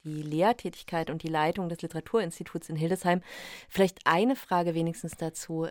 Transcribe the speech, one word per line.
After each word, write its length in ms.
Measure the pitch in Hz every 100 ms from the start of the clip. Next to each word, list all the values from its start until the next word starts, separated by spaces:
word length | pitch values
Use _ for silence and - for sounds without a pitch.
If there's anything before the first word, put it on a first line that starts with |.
die 180 | 156 151
Lehrtätigkeit 880 | 151 156 196 240 180 - - 170 165
und 120 | 160
die 40 | 160
Leitung 400 | 160 156 202 175
des 140 | 170
Literaturinstituts 840 | 165 160 - 226 170 - 180 - -
in 80 | 156
Hildesheim. 440 | 165 185 180 180 - - - - -
Vielleicht 320 | - 190 -
eine 320 | - 165 233 262
Frage 380 | - 180 175
wenigstens 380 | 165 165 165 165 -
dazu. 500 | 165 - - 160 165